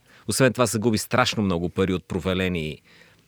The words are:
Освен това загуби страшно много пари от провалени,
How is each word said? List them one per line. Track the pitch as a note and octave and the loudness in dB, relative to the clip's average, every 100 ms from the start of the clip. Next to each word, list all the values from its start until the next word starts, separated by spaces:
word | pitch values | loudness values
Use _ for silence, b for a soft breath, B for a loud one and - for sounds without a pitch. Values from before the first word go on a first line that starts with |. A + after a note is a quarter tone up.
| b b b | b b b
Освен | G#2 C3 | 2 2
това | A2 B2+ | 4 0
загуби | A2+ A#2 G#2+ | 2 0 0
страшно | - - B2 - | 0 0 0 0
много | G2 E2+ F2 | 0 0 -2
пари | - F#2+ | -2 -2
от | F#2 | -2
провалени, | - F#2+ F2+ F#2 F#2 F2 D#2 C#2 b b b b | -4 -6 -2 -2 -2 -2 -4 -8 b b b b